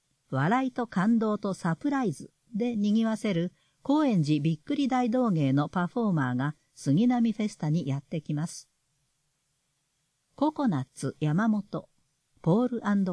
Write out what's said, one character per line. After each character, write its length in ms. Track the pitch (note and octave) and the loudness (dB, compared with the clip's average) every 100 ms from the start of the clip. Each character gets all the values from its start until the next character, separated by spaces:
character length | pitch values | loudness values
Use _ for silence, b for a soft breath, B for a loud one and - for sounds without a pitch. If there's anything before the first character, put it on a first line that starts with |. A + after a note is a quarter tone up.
| _ _ - | _ _ -6
笑 380 | C3 D3+ B3 C4 | -2 0 0 -2
い 40 | |
と 140 | B3+ A#3 | -4 -4
感 300 | F#3 G3 A#3 | 0 2 2
動 200 | A3 G#3 | 2 -2
と 160 | G3+ | -4
サ 240 | F#3 F3 E3 | -4 -2 -2
プ 120 | - | -2
ラ 140 | C#4 | -2
イ 80 | A3+ | -2
ズ 220 | C3+ - _ _ | -4 -12 _ _
で 220 | G#3+ A#3+ A3+ | -4 -4 -2
賑 340 | G#3 G#3+ A3+ | 0 2 0
わ 60 | A3 | -2
せ 180 | A3 | -2
る 200 | E3+ F3 _ _ _ | -2 -2 _ _ _
高 220 | - D4 | 0 2
円 200 | D4 G3+ | 4 2
寺 180 | D3 D3+ | 2 2
び 140 | D#3 D#3+ | 0 -2
っ 40 | |
く 160 | - D4 | -4 -2
り 140 | C4+ | 0
大 200 | B3+ B3 | 0 0
道 220 | B3+ A#3 | 0 2
芸 220 | E3 C3+ | 2 2
の 160 | C#3 D3 | 2 0
パ 180 | F#3 F3 | -2 -4
フ 200 | B3 A3 | -2 0
ォ 20 | |
ー 20 | |
マ 220 | E3 B2+ | 0 0
ー 20 | B2 | -2
が 220 | C#3 - _ | -4 -6 _
杉 340 | - D3 D3 B3 | -8 0 2 4
並 240 | B3 A3+ | 2 0
フ 120 | A3 | 0
ェ 40 | G#3+ | -4
ス 80 | - | -2
タ 140 | D#3 | -2
に 180 | E3 C#3+ | -2 -2
や 120 | C3+ | -6
っ 40 | |
て 160 | - E3 | -6 -8
き 120 | - | -6
ま 120 | D3 E3 | -6 -6
す。 200 | - - _ _ _ _ _ _ _ _ _ _ _ _ _ _ _ _ - | -10 -20 _ _ _ _ _ _ _ _ _ _ _ _ _ _ _ _ -2
コ 160 | D4 | -2
コ 160 | D4+ C4+ | 2 0
ナ 160 | C#3+ | 0
ッ 40 | C3 | -4
ツ 220 | - C#3 - | -6 -8 -2
山 260 | D3+ D#3+ A3+ | 0 2 2
本、 400 | G#3+ - D#3+ - _ _ _ _ _ | 0 -2 -10 -10 _ _ _ _ _
ポ 240 | D#3+ G3 B3 | 2 2 2
ー 20 | |
ル& 140 | A#3+ G3+ G3+ F#3 | -2 0 0 0